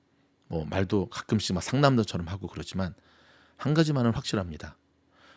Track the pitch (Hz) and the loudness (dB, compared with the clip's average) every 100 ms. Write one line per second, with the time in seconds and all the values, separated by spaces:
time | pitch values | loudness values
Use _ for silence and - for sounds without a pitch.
0 | _ _ _ _ - 82 78 95 92 104 | _ _ _ _ -8 -6 -2 -2 2 0
1 | 80 - - 110 - 90 - 131 143 123 | 0 -6 -2 0 0 -2 0 4 6 4
2 | 104 87 82 98 90 - 80 92 90 - | 2 -2 -6 -8 -8 -8 -6 -4 -4 -6
3 | _ _ _ - _ - 135 156 156 143 | _ _ _ -20 _ -6 0 2 4 4
4 | 117 110 - 107 87 76 78 - _ _ | 2 0 -2 -4 -4 -8 -14 -18 _ _
5 | _ _ - | _ _ -20